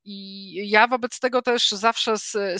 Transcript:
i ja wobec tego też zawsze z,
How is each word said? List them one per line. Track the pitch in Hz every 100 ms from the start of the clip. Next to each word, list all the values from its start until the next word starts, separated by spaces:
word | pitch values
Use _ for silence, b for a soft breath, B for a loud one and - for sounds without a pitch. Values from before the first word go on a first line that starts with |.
i | 202 196 196 196 196 175 202
ja | 214 233
wobec | 254 240 -
tego | 254 247
też | 247 240 -
zawsze | 196 226 226 240 214
z, | - 214 196 180